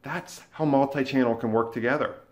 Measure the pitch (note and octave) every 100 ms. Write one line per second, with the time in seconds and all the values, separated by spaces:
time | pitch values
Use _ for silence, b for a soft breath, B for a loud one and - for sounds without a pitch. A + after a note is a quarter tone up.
0 | C#3 E3 - - - - D#3 C#3 C#3 D3
1 | C3 C3+ A#2+ A2+ A#2 A2 A2+ A#2 A#2 C#3
2 | A2 - -